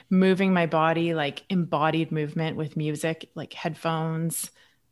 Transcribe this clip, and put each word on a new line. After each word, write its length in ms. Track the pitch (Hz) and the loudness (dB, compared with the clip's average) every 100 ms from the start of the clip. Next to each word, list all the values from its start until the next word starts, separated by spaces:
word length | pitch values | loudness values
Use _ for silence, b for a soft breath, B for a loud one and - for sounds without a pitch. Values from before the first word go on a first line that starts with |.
| - | 0
moving 420 | 185 190 185 190 | 4 6 4 4
my 140 | 180 165 | 4 2
body, 480 | 160 160 165 170 | 4 2 2 0
like, 300 | 160 143 139 - | 0 -2 -4 -2
embodied 640 | 185 160 143 156 160 160 | -2 0 2 2 2 0
movement 440 | 156 151 165 160 - | -2 -2 -2 -4 -4
with 200 | 151 160 | -6 -4
music, 540 | 151 151 160 160 - | -4 -2 -4 -4 -10
like, 180 | 165 - | -14 -14
headphones, 960 | - 170 151 165 160 160 160 165 - - b b b _ | -8 -8 -4 -4 -2 -2 -2 -4 -4 -10 b b b _